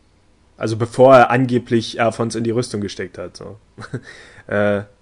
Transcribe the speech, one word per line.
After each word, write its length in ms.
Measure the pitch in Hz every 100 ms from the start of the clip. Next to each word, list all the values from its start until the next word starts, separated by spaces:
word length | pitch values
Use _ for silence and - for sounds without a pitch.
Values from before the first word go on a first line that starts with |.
| _ _ _ _ _ -
Also 200 | 113 110
bevor 380 | 113 - 131 127
er 140 | -
angeblich 680 | 123 131 120 117 117 110 -
Alphons 340 | 117 110 117 113
in 80 |
die 80 | 117
Rüstung 300 | 113 117 104
gesteckt 360 | 98 - 92 -
hat, 200 | 90 -
so. 200 | 95 98 _ -
<laughs> 220 | - 127 - - - - -
Äh, 340 | 101 104 101 104 _